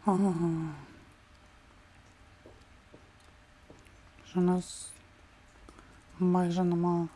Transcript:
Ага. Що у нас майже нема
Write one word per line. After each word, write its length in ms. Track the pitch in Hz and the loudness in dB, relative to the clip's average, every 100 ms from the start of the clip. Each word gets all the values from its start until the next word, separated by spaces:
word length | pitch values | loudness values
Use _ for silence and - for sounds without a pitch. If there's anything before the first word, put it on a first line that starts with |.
| - | 0
Ага. 280 | 185 202 165 170 165 160 147 139 - - - - - - - - - - - - - - - - - - - - - - - - - - - - - - - - - - | 2 2 0 -2 -2 -6 -10 -18 -20 -20 -20 -20 -20 -20 -20 -20 -20 -20 -20 -20 -20 -20 -20 -20 -20 -20 -20 -20 -20 -20 -20 -20 -20 -20 -20 -20 -20 -20 -20 -20 -20 -6
Що 100 | 180 | 0
у 40 | |
нас 480 | 180 180 - - - - - - - - - - - - - - - - | 2 2 -2 -14 -18 -20 -20 -20 -20 -20 -20 -20 -20 -20 -20 -20 -20 -2
майже 440 | 180 180 175 170 | 2 2 2 0
нема 440 | 180 175 175 170 165 | 0 2 0 0 -2